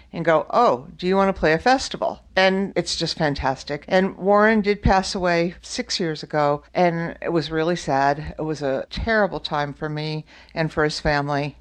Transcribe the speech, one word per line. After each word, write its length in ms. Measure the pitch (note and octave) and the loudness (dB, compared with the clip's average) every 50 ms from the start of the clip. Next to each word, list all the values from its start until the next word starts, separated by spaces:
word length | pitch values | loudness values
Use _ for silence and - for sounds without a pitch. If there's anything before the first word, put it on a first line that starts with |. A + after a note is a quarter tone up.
| - _ | -20 _
and 140 | - F3+ E3 | -10 -4 2
go, 220 | E3 D#3+ D#3 - - | 4 4 4 2 2
"Oh, 380 | - G#3+ A#3+ A3+ C#3 A#2+ C3 - - - | 2 2 4 4 2 0 -4 -10 -12 -6
do 80 | - F3+ | -2 0
you 80 | F#3 | 2
wanna 180 | G3 G3 G3 F#3 | 2 2 2 2
play 200 | - - D#3+ D#3 | 2 2 2 2
a 60 | E3 | 4
festival?" 600 | - B3 B3+ C#4 - - - - - - - - - - - | 4 2 2 2 0 -4 -8 -6 -4 -4 -6 -6 -12 -6 0
And 380 | F#3+ F#3+ F#3+ F#3+ F#3+ G3+ F#3+ - | 2 2 4 4 2 0 -2 -2
it's 200 | F3 E3+ - - | -4 -4 -4 -4
just 220 | - E3+ D#3 - - | -4 -4 -4 -2 0
fantastic. 680 | E3 D3+ C#3+ C#3 - C3+ C3+ - - - C#3+ D3 - - | 0 0 0 0 -2 -2 -2 -4 -6 -8 -10 -8 -4 0
And 300 | F3 F#3 F#3+ F#3+ - - | 0 2 2 0 -2 -4
Warren 440 | - F#3+ G3+ G#3 G#3+ G#3+ A3+ A3 | 0 2 4 4 6 4 4 2
did 200 | G3+ G3+ G#3 G3+ | 2 0 0 0
pass 320 | - - G3+ F#3+ F#3+ - - | 2 2 4 2 2 0 -2
away 400 | G#3 F3+ F3+ F3 E3+ E3+ F3+ E3+ - | -2 0 0 2 2 0 0 -4 -8
six 380 | - - - - B3 - - - | -14 -12 -8 -8 -8 -6 -4 -4
years 240 | G3 E3 D#3 D3 - | -2 -4 -4 -6 -8
ago, 400 | C#3+ - D3+ D3 C#3+ D3 D3 D3 _ - | -4 0 2 2 2 2 0 -4 _ 0
and 420 | - F3+ F3 E3 E3 E3+ E3 - - | 2 2 2 2 0 -4 -6 -6 -6
it 80 | - - | -4 -2
was 200 | E3+ E3+ C#3+ D3 | -2 -2 -2 -2
really 240 | D#3+ D#3+ D#3+ E3 F3 E3+ | -2 0 0 0 0 -2
sad. 560 | - - C#3+ C3+ C#3 C#3 C#3+ D3 D3+ D#3 - - | -2 0 0 2 4 2 2 0 -4 -8 -8 -6
It 20 | |
was 200 | D#3 D#3 D#3 C#3 D3 | -4 -4 -4 -4 -2
a 240 | C#3 C3 C3+ - - | -2 -2 -4 -4 -6
terrible 500 | - - - A3+ A3+ A3 G#3 F#3 D3 D#3 | -8 -6 -2 0 2 2 2 0 0 -4
time 320 | - - E3 D3 D3 C#3+ C#3 | -8 -4 -4 -4 -2 -4 -6
for 140 | - D#3+ D#3 | -6 -6 -6
me 380 | D3+ D3+ D3+ D#3 D#3 D#3 D3+ - - - - - - | -4 -4 -4 -4 -6 -6 -8 -12 -16 -20 -20 -10 -4
and 160 | E3 D#3+ D#3 - | -4 -4 -2 0
for 100 | - D#3 | 0 0
his 160 | D3+ D3+ - | 0 0 -2
family. 580 | - D#3+ D3+ C#3+ C#3+ C#3+ D3 C#3 C#3+ D3 C#3 - | -2 0 0 0 0 0 -2 -2 -2 -4 -6 -12